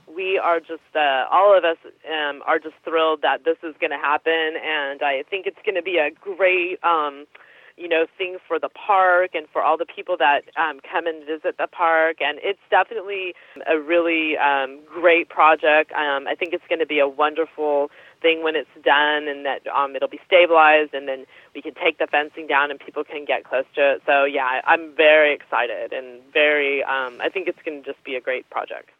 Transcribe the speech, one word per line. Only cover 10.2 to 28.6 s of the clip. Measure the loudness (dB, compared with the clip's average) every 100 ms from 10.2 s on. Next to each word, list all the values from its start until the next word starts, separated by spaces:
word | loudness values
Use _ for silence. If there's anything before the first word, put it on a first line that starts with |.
| 2 2 -2 -4
um, | -4 -6
come | -8 -4 -4
and | -8 -10
visit | -6 -6 -6
the | -8
park. | 0 2 4 2 0
And | -4 -4
it's | -6 -8 _
definitely | 0 0 -6 -8 -8 -10 -12 -20 -12 -2
a | -2
really, | 2 2 2 0 -2 0
um, | 0 0 -4 -10 -16
great | 0 4 4 0
project. | 4 4 6 4 2 2
Um, | -4 -2 -4 -4
I | -6
think | -6
it's | -8 -6
gonna | -4 -2
be | 0
a | 0
wonderful | 2 -2 0 -6 -4 -2 0 -2 -8 -20 _
thing | 0 0
when | -2 -2
it's | -6 -4
done, | 2 2 2 0 -4
and | -6 -6
that, | -6 -4
um, | -2 -2 -2
it'll | -6
be | -6 _
stabilized, | 4 6 6 8 6 2
and | -6 -8
then | -10 -12 -20 _
we | -14
can | -14 -4
take | -4 -2
the | -2
fencing | -2 -4 -10 -4
down | -2 -2
and | -6
people | -10 -10
can | -10 -10 -4
get | -4
close | -2 -6 -4 0
to | 0
it. | 0 0
So, | 2
yeah, | 2 0 -2
I, | -2 0
I'm | 0 0
very | 4 6 6 4
excited | 0 -4 -4 -2 -6 -8
and | -10 -12 -20 _
very, | 0 2 2 0 -2 -4
um, | -4 -6 -6
I | -6
think | -4 -8
it's | -8
gonna | -12 -12
just | -14 -14
be | -10 -8
a |
great | -6 -8 -8
project. | -10